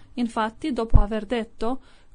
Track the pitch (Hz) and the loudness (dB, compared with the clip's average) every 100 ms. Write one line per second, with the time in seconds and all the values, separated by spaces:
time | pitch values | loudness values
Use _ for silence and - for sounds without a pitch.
0 | - - 233 233 220 220 311 233 226 - | -12 -6 -4 -2 -4 -4 -6 -4 6 6
1 | 202 220 202 240 220 - 226 254 - - | 6 -2 -4 -4 -4 -4 -4 -4 -8 -20
2 | - | -20